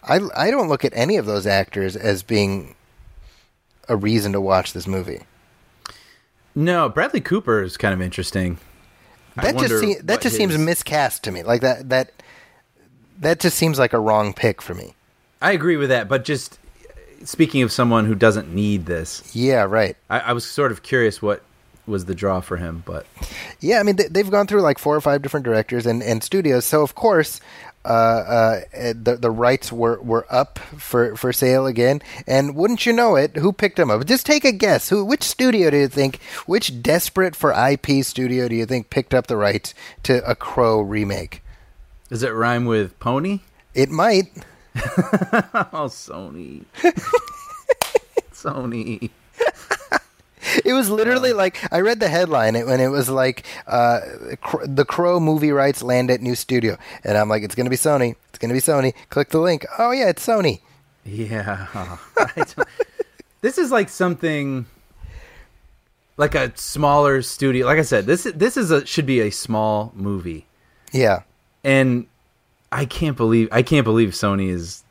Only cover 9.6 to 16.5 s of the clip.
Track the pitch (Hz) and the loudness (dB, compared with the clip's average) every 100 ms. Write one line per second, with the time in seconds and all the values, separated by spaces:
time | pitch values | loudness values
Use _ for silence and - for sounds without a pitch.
9.6 | 262 220 214 202 165 220 254 214 202 156 | 0 2 0 -2 -2 0 0 0 0 2
10.6 | 160 170 - 151 131 - 110 90 85 120 | 0 -2 -2 0 0 -2 -8 -8 0 0
11.6 | 127 123 131 131 131 _ - - - _ | 2 -2 -2 -2 -2 _ -20 -20 -20 _
12.6 | _ _ _ _ _ - 147 165 175 - | _ _ _ _ _ -6 -2 0 0 2
13.6 | 165 139 123 117 110 107 104 - 117 98 | 0 2 2 2 2 2 2 0 -2 -2
14.6 | - 90 - _ _ _ _ _ 156 190 | -8 -12 -12 _ _ _ _ _ 0 0
15.6 | 156 160 143 123 104 131 123 143 - | 0 0 2 0 2 -2 -2 -4 -6